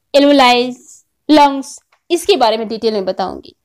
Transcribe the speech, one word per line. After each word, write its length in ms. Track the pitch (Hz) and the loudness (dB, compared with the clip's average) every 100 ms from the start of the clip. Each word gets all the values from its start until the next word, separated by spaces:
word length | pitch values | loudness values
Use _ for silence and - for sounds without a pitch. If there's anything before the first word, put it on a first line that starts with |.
| _ | _
एल्वियोलाइज, 880 | 277 285 285 247 247 254 254 _ - _ _ - | 0 2 4 2 2 -2 -8 _ -20 _ _ 0
लंग्स, 500 | 302 285 277 262 - _ _ - | 4 4 0 -12 -18 _ _ -6
इसके 260 | 339 370 339 | -4 -2 -2
बारे 200 | 233 226 | 0 -2
में 120 | 220 | -6
डिटेल 260 | 226 226 | -6 -6
में 100 | 214 | -4
बताऊंगी। 520 | 190 190 185 - - _ | -6 -6 -8 -10 -18 _